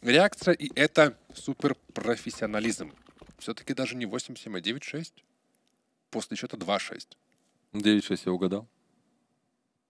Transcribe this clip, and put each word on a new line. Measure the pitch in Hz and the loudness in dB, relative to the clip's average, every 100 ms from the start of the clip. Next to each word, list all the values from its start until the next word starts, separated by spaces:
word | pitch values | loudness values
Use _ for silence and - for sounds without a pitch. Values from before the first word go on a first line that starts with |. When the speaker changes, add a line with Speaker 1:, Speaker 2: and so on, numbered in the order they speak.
Speaker 1:
реакция, | 123 131 202 - - 165 | 6 6 6 4 2 2
и | 143 | 0
это | - 151 - 151 - _ - | 2 2 6 4 4 _ -14
супер | - 135 143 127 _ | -8 -2 -2 -2 _
профессионализм. | - 101 117 - 110 107 107 110 107 78 - - _ - - | -6 -2 -2 -4 -6 -4 -2 -2 -4 -8 -14 -20 _ -20 -16
Все-таки | - 113 - 135 | -10 -10 -6 -4
даже | 131 127 | -4 -4
не | 113 | -6
восемь | 117 - 127 | -6 -8 -14
семь, | - 98 | -10 -6
а | |
девять | 87 120 | -4 -6
шесть. | - 143 165 _ _ _ _ _ _ _ _ _ _ | -8 -10 -10 _ _ _ _ _ _ _ _ _ _
После | 117 - 107 | -8 -6 -8
счета | 120 113 | -8 -8
два | 92 101 | -2 -2
шесть. | - - - - _ _ _ _ _ | -2 -12 -16 -20 _ _ _ _ _
Speaker 2:
Девять | 104 104 107 - | 0 4 4 4
шесть | 92 - | -4 -2
я | |
угадал. | 90 95 95 117 _ _ _ _ _ _ _ _ _ _ _ _ | 0 0 -2 -8 _ _ _ _ _ _ _ _ _ _ _ _